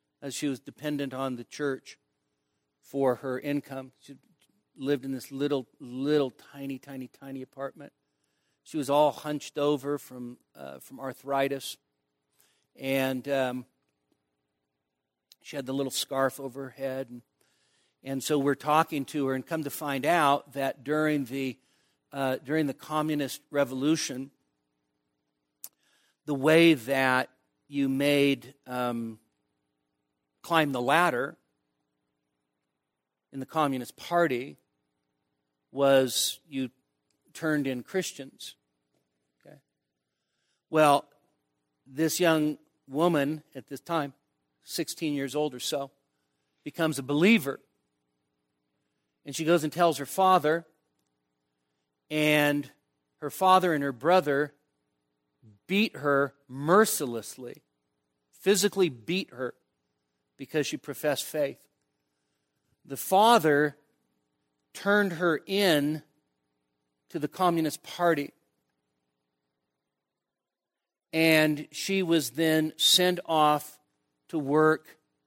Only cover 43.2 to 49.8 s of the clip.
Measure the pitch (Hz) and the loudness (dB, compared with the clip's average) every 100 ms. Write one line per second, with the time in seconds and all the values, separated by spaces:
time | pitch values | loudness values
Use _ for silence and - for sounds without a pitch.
43.2 | 139 156 - 135 - 139 - 165 143 - | 0 -4 -12 -18 -14 -14 -6 -4 -4 -10
44.2 | _ _ _ _ - - 160 - 160 143 | _ _ _ _ -10 -6 -6 -6 -4 -4
45.2 | 139 147 151 127 - 143 139 _ _ _ | -4 -4 -4 -6 -6 -6 -8 _ _ _
46.2 | _ _ _ _ 151 - 160 135 131 147 | _ _ _ _ -12 -2 -2 -2 -2 4
47.2 | 185 226 139 - _ _ _ _ _ _ | 6 4 2 -8 _ _ _ _ _ _
48.2 | _ _ _ _ _ _ _ _ _ _ | _ _ _ _ _ _ _ _ _ _
49.2 | 151 135 160 170 151 170 | -12 -4 2 2 2 2